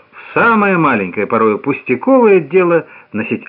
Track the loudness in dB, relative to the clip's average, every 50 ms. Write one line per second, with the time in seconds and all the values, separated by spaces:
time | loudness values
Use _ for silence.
0 | _ _ _ -20 -16 -8 -4 -2 0 2 2 2 2 0 0 0 0 0 0 -2
1 | -4 -4 -6 -6 -4 -2 0 0 0 0 0 -2 -4 -6 -6 -6 -4 -6 -6 -4
2 | 0 2 2 4 4 4 4 2 2 0 0 0 2 2 0 0 -2 -4 -12 -20
3 | -18 _ -8 -8 -6 -6 -6 -8 -8